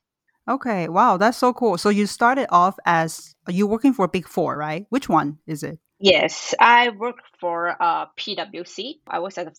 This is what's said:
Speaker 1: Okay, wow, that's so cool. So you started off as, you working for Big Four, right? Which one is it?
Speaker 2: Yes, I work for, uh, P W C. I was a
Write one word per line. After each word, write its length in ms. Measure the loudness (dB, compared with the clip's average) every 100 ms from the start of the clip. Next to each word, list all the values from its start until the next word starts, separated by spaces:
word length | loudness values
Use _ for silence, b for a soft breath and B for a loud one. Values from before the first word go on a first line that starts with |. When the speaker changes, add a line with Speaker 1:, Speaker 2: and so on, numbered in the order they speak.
| _ _ _ _ -6
Speaker 1:
Okay, 400 | -6 -4 -4 -2
wow, 280 | 2 4 4
that's 220 | 2 2
so 140 | 0
cool. 260 | 0 -2 0
So 100 | 0
you 160 | 2 0
started 400 | 0 0 2 2
off 240 | 2 2 0 0
as, 500 | 0 0 -6 -16 _ -6
you 180 | -2 0
working 280 | 2 2
for 140 | 2 0
Big 200 | -2 -6
Four, 300 | -4 -4 -4
right? 280 | -6 -8 -4
Which 200 | -6 0
one 300 | 0 0 -6 -10
is 160 | -10
it? 160 | -10 -12 _ -2
Speaker 2:
Yes, 540 | 2 4 2 -4 -4 4
I 300 | 6 6 4
work 260 | -2 -8 -10 -18 _
for, 360 | -6 -4 -4 -2
uh, 260 | -2 -2 -6 -12
P 200 | -10 -8
W 280 | -8 -10
C. 380 | -14 -12 -14 -14 -10
I 100 | -8
was 220 | -8 -10
a 120 | -12